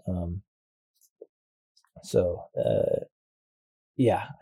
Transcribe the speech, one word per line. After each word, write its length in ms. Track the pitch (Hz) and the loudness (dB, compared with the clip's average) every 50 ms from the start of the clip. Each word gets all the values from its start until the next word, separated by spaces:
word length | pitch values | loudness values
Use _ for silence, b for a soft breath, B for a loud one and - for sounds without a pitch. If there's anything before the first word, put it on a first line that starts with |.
| - | -8
Um, 360 | - 92 90 87 85 87 95 - _ _ _ _ _ _ _ _ _ _ _ _ _ _ - - _ _ _ _ _ _ _ _ _ _ _ _ _ - - | -6 -4 -4 -4 -4 -6 -8 -10 _ _ _ _ _ _ _ _ _ _ _ _ _ _ -20 -20 _ _ _ _ _ _ _ _ _ _ _ _ _ -20 -18
so, 420 | - - - - 90 87 - - - - - - | -8 0 2 2 2 2 -2 -4 -8 -8 -4 -2
uh, 460 | - 57 53 - - - - - - - _ _ _ _ _ _ _ _ _ _ _ _ _ _ _ _ - | 0 2 2 2 2 2 0 -2 -4 -6 _ _ _ _ _ _ _ _ _ _ _ _ _ _ _ _ -2
yeah, 280 | - 127 113 95 - - - - - | 2 4 4 4 2 -2 -8 -12 -10